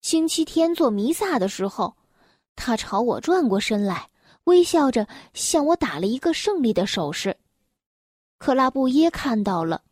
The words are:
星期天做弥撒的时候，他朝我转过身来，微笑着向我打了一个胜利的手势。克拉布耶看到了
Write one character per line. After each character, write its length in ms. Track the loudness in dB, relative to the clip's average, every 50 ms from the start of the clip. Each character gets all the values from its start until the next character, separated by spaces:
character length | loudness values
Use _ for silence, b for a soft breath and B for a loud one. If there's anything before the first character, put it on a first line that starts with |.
星 260 | -6 -2 0 0 0 0
期 160 | 0 -2 -4
天 300 | -2 0 0 2 2 2
做 160 | 2 2 2
弥 240 | 2 0 -2 -2 -2
撒 240 | -2 -2 -2 -2 -2
的 100 | -2 -2
时 200 | -4 -4 -6 -6
候， 280 | -4 -4 -6 -6 -6 _ _ _ _ _ _ _ _ _ _ _ _
他 200 | -10 -4 -4 -4
朝 240 | -4 -4 -4 -2 -2
我 220 | 0 0 -2 -2
转 260 | 0 0 2 2 2 2
过 120 | 0 0
身 240 | 0 -2 -2 -2 -2
来， 260 | -2 -4 -6 -8 _ b b b b b b b
微 180 | 4 6 6 6
笑 260 | 4 4 2 2 4
着 180 | 2 0 -2 B B B B B B
向 320 | -8 -6 0 0 2 2 2
我 80 | 0
打 240 | 0 0 -6 -4 -4
了 80 | -2 -2
一 100 | -4 -2
个 160 | -2 -2 -2
胜 300 | 0 -2 -2 0 2 2
利 100 | 2 2
的 140 | 2 0 -2
手 240 | -2 -4 -4 -4
势。 260 | -4 -4 -6 -6 -6 _ _ _ _ _ _ _ _ _ _ _ _ _ _ _ _ _ _ _ _ _
克 160 | -2 0 2
拉 160 | 2 2 2
布 160 | 2 0 0 2
耶 240 | 4 4 4 4
看 320 | 2 -2 -4 -2 -2 -2 0
到 200 | -2 -2 -2 -2
了 200 | -2 -4 -6 _ _